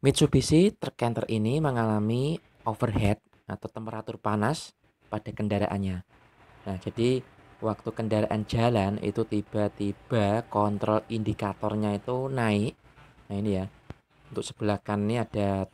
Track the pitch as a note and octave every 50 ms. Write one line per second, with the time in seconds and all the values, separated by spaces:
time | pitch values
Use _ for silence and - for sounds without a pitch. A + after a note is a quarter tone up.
0 | - C3+ C3+ - D#3 C#3+ - C3+ B2 - D#3 D#3+ F#3 G#3 - _ - E3 - -
1 | B2 A#2 A#2 A2 - - A2+ A2 G#2+ A2 B2+ D#3 D#3+ D3 B2+ A#2+ A2+ A2 G#2+ G#2+
2 | G#2 G#2+ A#2 B2 C3+ D3 E3 - _ _ _ _ - A#2+ A2 - - G#2 G2+ G2
3 | G#2+ G2 G#2+ - _ _ _ _ _ - - - - A2+ _ A2+ A2 A2 A2+ A2
4 | - - B2 - _ G#2+ G#2 G#2+ G#2 A#2 D3+ - - - _ _ _ _ _ _
5 | _ - - G#2 - - - - G#2+ G#2 G2+ G2+ G2+ - F#2 G2+ G2 F#2+ F#2 F2+
6 | - _ _ - _ _ _ _ - - - - - G2 F#2+ F2+ - G#2+ - -
7 | A2+ B2 C3 B2+ B2+ - - - - - - - - A2 G#2 - - A2+ - -
8 | A2+ A2 G#2+ G#2+ G#2+ - - G#2+ G#2+ - - A#2 A2+ A#2+ A#2+ A2 F#2+ G2 G#2 G#2+
9 | - G2+ G2+ - A#2 - G#2+ G#2 G2+ - - G#2+ G#2 G2+ - - G#2 G2+ G2+ -
10 | - - B2+ A2+ G#2 G2+ G#2 A2+ A#2+ - - G#2 G#2 G#2 G#2 G2+ A2 G#2+ G#2+ G#2+
11 | - - A#2 A2+ G#2+ A2 G#2+ - A2+ G2+ F#2+ - - G#2+ G#2 G#2+ G#2+ G#2 G#2 G2+
12 | - - B2+ B2+ C3 C3+ C3+ B2+ A#2 A2 G#2 G#2 G#2 C3+ - _ _ - - -
13 | - - - - - _ G2+ G2 G#2 G#2+ G2 F#2 F#2+ G2 - - _ _ - _
14 | _ _ _ _ _ - - - - - - _ A2 G#2 G#2 G2 _ - G#2 G#2
15 | G#2 G#2 A2+ B2 A2 - - G#2 G2+ G2 G2 G2 F#2+ -